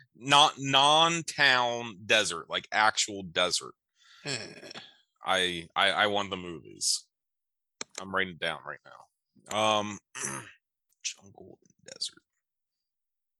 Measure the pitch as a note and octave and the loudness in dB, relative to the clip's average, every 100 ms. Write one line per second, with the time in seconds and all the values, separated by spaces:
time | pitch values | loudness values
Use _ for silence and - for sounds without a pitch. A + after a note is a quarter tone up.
0 | _ _ B2 C#3+ D3+ - C3+ C3+ C#3+ D#3 | _ _ 2 6 6 2 0 4 6 6
1 | E3 E3+ D#3 - C#3 B2+ B2 A#2 A#2+ F#2 | 4 2 -6 2 4 4 2 -2 -8 -12
2 | G#2+ A2+ F#2 E2+ - F2 - G2+ G#2+ - | 2 2 2 -4 -6 -8 -4 2 2 2
3 | - G2+ F#2+ F2+ F2+ E2 B1+ - _ _ | -4 -6 -6 -2 0 -2 -6 -18 _ _
4 | _ - C#3+ B2+ G2+ G2+ A2+ - - _ | _ -16 -10 -8 -10 -16 -18 -18 -20 _
5 | _ _ - F#2 F2+ F2 E2 - G2 F2 | _ _ -2 0 0 -2 -4 0 2 2
6 | G#2 G2+ G2 F#2+ F2+ D#2+ G#1 G1+ - - | 2 0 -2 -6 -8 -12 -14 -6 -4 -4
7 | - _ _ _ _ _ _ _ - - | -6 _ _ _ _ _ _ _ -16 -14
8 | F#2+ F#2+ F#2 D#2+ E2 D2+ C2+ D2 C#2 B1+ | -4 -2 -2 -4 -6 -6 -10 -16 -18 -20
9 | - _ _ _ - G#2+ G#2+ G#2+ G#2 G2+ | -20 _ _ _ -8 -2 2 2 -2 -10
10 | _ - - C2+ - - _ _ _ _ | _ -14 -10 -10 -12 -20 _ _ _ _
11 | - - G2 - F#2 - _ _ - - | -12 -12 -20 -20 -20 -20 _ _ -20 -12
12 | - - _ _ _ _ _ _ _ _ | -12 -12 _ _ _ _ _ _ _ _
13 | _ _ _ _ | _ _ _ _